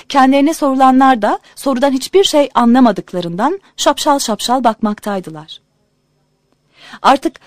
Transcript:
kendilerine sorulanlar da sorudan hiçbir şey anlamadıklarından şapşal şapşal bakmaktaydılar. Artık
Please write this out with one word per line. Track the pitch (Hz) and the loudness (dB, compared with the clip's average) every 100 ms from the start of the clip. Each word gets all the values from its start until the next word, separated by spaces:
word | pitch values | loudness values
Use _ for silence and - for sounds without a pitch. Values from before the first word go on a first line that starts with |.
| - | -6
kendilerine | 285 262 277 285 | 0 2 4 2
sorulanlar | 330 285 269 262 262 269 254 | 0 -2 2 2 4 4 2
da | 208 370 _ - | -2 -4 _ -10
sorudan | - 254 277 | -6 -2 -2
hiçbir | 262 - 381 | -2 -2 0
şey | 392 302 285 | 2 0 0
anlamadıklarından | - 240 247 247 185 - 180 170 170 254 392 _ - | 0 2 4 4 0 -6 -8 -8 -4 -4 -4 _ -6
şapşal | - 285 302 277 | -2 -2 0 -2
şapşal | - 208 - 254 | -2 -6 -4 -2
bakmaktaydılar. | 240 220 214 208 - 202 170 156 156 - _ _ _ _ _ _ _ _ _ _ _ _ - - | -2 -2 -6 -6 -8 -10 -10 -16 -20 -20 _ _ _ _ _ _ _ _ _ _ _ _ -20 -4
Artık | 202 277 - - | 0 0 -2 -10